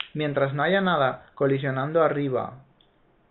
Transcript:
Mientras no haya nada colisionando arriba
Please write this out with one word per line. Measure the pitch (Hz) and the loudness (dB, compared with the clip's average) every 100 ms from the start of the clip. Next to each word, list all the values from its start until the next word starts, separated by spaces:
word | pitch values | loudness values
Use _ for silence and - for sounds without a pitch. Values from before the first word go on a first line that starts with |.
| - | -12
Mientras | 151 151 139 139 | -6 -4 0 -2
no | 139 | 0
haya | 151 196 | 0 2
nada | 185 165 131 123 - | 2 2 0 -2 -8
colisionando | - 139 139 139 131 139 165 | -2 0 0 -2 -4 0 2
arriba | 151 147 143 123 110 - - _ _ _ _ _ _ | 2 2 -2 -2 -4 -10 -20 _ _ _ _ _ _